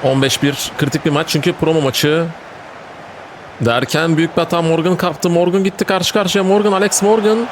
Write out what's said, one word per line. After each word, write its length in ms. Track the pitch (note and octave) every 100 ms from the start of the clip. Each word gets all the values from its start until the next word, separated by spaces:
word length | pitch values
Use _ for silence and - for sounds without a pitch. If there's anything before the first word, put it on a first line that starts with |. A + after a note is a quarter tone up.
On 180 | C#3 C3+
beş 220 | C3+ -
bir. 280 | C#3+ C3+ - -
Kritik 280 | C#3+ D3+ D#3+
bir 60 |
maç 180 | C#3+ D#3+
çünkü 240 | D#3 D#3+
promo 280 | E3+ D#3 D#3+
maçı. 440 | C#3 B2 D3 D#3 E3 D#3+ - - - - - - - - - - - -
Derken 560 | A#2 A#2 C3 D3 E3 D#3
büyük 200 | E3 E3+
bir 40 |
hata 200 | E3 F3
Morgan 340 | D#3+ D#3+ E3 F3
kaptı. 340 | F3+ D3+ F3
Morgan 340 | E3+ F3 F#3+
gitti 220 | F#3+ G3 -
karşı 280 | F#3+ F#3
karşıya. 300 | G#3+ F#3+ G3+
Morgan, 280 | F#3+ G3+ G#3
Alex 320 | F#3+ G3+ -
Morgan. 440 | G3+ A3 G#3 A3 A#3+